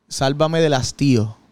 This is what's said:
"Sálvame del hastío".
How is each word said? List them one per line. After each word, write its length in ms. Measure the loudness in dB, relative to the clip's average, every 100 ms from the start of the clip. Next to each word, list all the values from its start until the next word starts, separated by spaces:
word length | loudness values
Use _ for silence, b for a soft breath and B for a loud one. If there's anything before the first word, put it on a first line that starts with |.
| -14
"Sálvame 540 | -4 -4 0 0 2
del 120 | 2
hastío". 640 | 0 -2 -2 2 2 0 -8 _